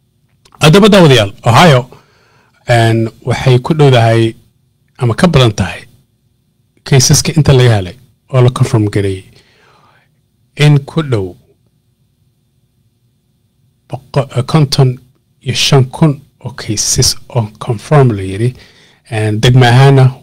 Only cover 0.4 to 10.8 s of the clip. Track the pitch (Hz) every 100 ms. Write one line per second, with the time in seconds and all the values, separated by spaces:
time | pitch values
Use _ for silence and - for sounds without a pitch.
0.4 | _ - 156 196 208 196 156 120 101 -
1.4 | 123 120 175 127 - - _ _ _ _
2.4 | _ _ - 117 113 113 113 _ 127 113
3.4 | 135 123 - 156 143 123 113 113 113 -
4.4 | _ _ _ _ _ - 120 104 180 139
5.4 | 117 - 92 - - _ _ _ _ _
6.4 | _ _ _ _ - 139 - 147 - 156
7.4 | 143 131 123 107 90 - _ _ _ 131
8.4 | 123 - 127 117 104 104 98 95 - _
9.4 | _ _ _ _ _ _ _ _ _ _
10.4 | _ - 147 143